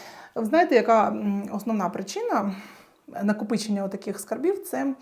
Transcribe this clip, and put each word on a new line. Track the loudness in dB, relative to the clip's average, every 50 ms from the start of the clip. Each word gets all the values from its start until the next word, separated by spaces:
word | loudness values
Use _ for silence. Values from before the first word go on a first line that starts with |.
| -14 -16 -18 -20 -20 -10 _
ви | -4 -2
знаєте, | 2 4 4 4 6 6
яка, | 4 6 6 6 6 6 4
м, | 2 -2 -2 -2 -2 -2 -4 -6 -8
основна | -6 -4 -2 -2 0 0 -2
причина | -2 -4 -8 -6 -6 -4 -2 0 0 0 0 0 -4 -4 -10 -16 -20 -20 -20 _ _ _ _ -14 -8 -2 0
накопичення | 0 0 0 0 -2 -2 -2 0 -2 -2 -2 -2
отаких | -4 -6 -6 -6 -6 -8 -8
скарбів, | -6 -8 -6 -2 0 0 0 0 -4
це, | -6 -6 -2 -2 -2 -4 -4